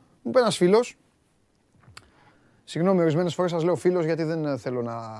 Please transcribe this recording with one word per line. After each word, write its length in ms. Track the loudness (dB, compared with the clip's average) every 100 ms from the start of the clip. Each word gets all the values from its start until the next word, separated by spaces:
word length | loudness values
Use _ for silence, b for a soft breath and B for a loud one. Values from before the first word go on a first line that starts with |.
| B B
μου 80 | -2
είπε 100 | 2
ένας 180 | 2 4
φίλος, 400 | 4 4 2 -6 _ _ _ _ _ _ _ _ -20 -20 b b b b b b
συγγνώμη, 380 | -10 -2 2 4
ορισμένες 320 | 2 2 0
φορές 180 | -2 -2
σας 120 | 0
λέω 120 | 0 0
φίλος, 300 | 0 0 0
γιατί 180 | -2
δεν, 220 | -2 -4 -4
ε, 120 | -4
θέλω 240 | -4 -6
να, 140 | -6 -8 -12 -14